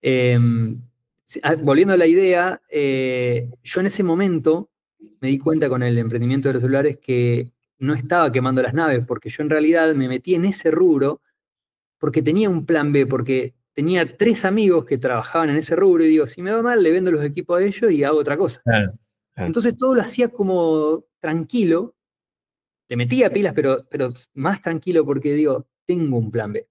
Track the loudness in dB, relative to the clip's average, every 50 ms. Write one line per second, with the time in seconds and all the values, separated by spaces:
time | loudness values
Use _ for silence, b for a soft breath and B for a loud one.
0 | 0 0 0 2 2 2 4 4 4 2 2 0 -2 -4 -4 -8 -14 -20 _ _
1 | _ _ _ _ _ _ -16 -6 -2 -2 -2 0 2 2 4 4 4 4 4 4
2 | 4 4 4 4 4 4 2 2 2 -2 -4 -6 _ _ -4 -2 -2 0 0 -2
3 | -2 -2 -2 -2 -2 -2 -2 -2 -4 -8 -12 _ _ -6 -4 -2 -2 -2 -2 -2
4 | -2 0 0 0 0 0 0 0 2 0 0 0 -2 _ _ _ _ _ _ _
5 | -20 -20 _ _ -4 -2 -2 0 0 0 0 0 0 0 0 -2 0 0 0 0
6 | -2 -2 -4 -2 -2 0 -2 0 0 -2 -2 0 0 0 0 2 0 0 -2 -4
7 | _ -4 -2 0 0 0 0 -2 -4 -8 _ _ _ _ _ _ -4 -2 -2 -2
8 | -2 -2 0 0 0 2 0 0 0 0 0 0 0 0 0 -2 0 0 0 -2
9 | -2 -4 -8 -8 _ -14 -10 -6 -4 -2 0 0 2 2 2 2 2 2 2 0
10 | -2 -2 -4 -6 -2 -2 -2 0 0 -2 -2 -2 -2 -2 0 2 4 2 4 2
11 | 0 -2 -2 -6 _ _ _ _ _ _ _ _ _ _ _ _ _ _ _ _
12 | -6 -2 -2 0 0 0 0 2 2 0 0 -2 -2 -2 0 0 0 2 2 2
13 | 2 2 0 -4 -2 -2 -2 -2 -2 -6 _ _ _ _ _ -4 -2 0 0 0
14 | 0 -2 -2 0 2 2 2 2 0 -2 0 2 2 4 2 2 2 0 -4 -2
15 | -2 -2 -2 -2 -4 -2 -2 -2 0 0 0 -2 -2 -2 0 2 4 4 4 4
16 | 4 4 4 4 2 0 -4 -10 -6 -4 -2 -2 0 0 2 2 4 4 2 2
17 | 2 0 0 0 -2 -4 -6 -8 -4 _ 0 0 0 0 -2 0 0 2 2 2
18 | 2 2 2 0 0 0 0 0 -2 -2 -4 -4 _ 2 2 2 2 0 -4 -10
19 | _ _ _ _ _ _ _ -8 -6 -4 -4 0 0 -2 -2 0 0 2 2 2
20 | 0 -2 -2 -2 -2 -2 -2 -4 -2 0 0 0 2 2 0 0 0 0 -2 -2
21 | -4 _ _ _ -6 -4 -4 -4 -4 -4 -2 0 2 2 2 0 0 -4 _ _
22 | _ _ _ _ _ _ _ _ _ _ _ _ _ _ _ _ _ _ -4 -4
23 | -2 0 2 2 2 2 2 0 -2 0 0 0 0 0 0 -2 -4 _ -6 -6
24 | -4 -4 -6 -10 -18 _ _ -6 -4 -4 -4 -4 _ -6 -6 -6 -6 -2 0 0
25 | 0 0 -2 -4 -2 -2 0 0 0 0 0 -2 -6 _ _ _ _ _ -2 -2
26 | 0 -2 0 -2 -2 -2 -4 -6 -6 -4 -8 -10 -10 _